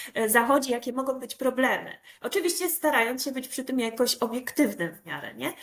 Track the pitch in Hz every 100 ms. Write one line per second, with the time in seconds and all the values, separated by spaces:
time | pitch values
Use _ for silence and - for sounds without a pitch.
0 | - - 220 240 254 277 262 240 254 254
1 | 262 262 247 - 262 240 254 190 165 -
2 | - - - 392 339 - 349 - 302 269
3 | 226 254 285 254 254 - 254 262 226 226
4 | 240 - 233 240 254 - 262 - 170 -
5 | - 143 107 - 285 -